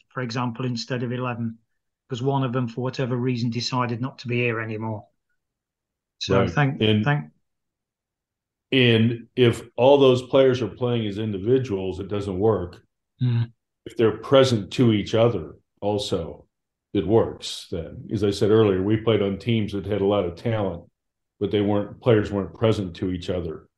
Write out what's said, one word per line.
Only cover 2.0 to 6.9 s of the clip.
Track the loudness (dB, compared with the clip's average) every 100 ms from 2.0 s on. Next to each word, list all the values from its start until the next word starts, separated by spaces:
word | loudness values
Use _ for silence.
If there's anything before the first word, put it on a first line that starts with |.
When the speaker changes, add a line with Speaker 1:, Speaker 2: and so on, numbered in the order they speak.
| _
Speaker 1:
'cause | -4
one | -2 0
of | 0
them, | -2 -4
for | -4
whatever | -6 -4 -4 -2
reason, | -2 -2 -2
decided | -4 -4 -4 -2 -4
not | -6 -8
to | -6
be | -2
here | -2 -2
anymore. | -6 -6 -6 -8 -12 _ _ _ _ _ _ _ _ _ _ _
So | -2 0
Speaker 2:
Right. | 2
Speaker 1:
thank, | 0 0 2
Speaker 2:
And, | 2